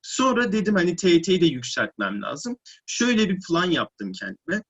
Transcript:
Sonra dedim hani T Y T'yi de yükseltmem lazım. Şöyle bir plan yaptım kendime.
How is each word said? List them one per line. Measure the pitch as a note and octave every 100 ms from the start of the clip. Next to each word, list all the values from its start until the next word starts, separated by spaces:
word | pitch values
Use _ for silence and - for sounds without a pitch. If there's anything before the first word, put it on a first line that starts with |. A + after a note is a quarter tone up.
Sonra | - - C4 A#3 A#3+
dedim | G#3+ G3
hani | G3+ F3 E3+
T | F#3
Y | E3+
T'yi | E3+ F#3
de | E3
yükseltmem | B2+ B2 - A2 - G2 G2+
lazım. | G2+ C3+ A#3+ B3 - - -
Şöyle | - A#3+ A3+ G#3+
bir | F#3+ -
plan | E3+ F3+
yaptım | D#3 A2 _ G2+
kendime. | F#2 F#2+ G2 - G3+ -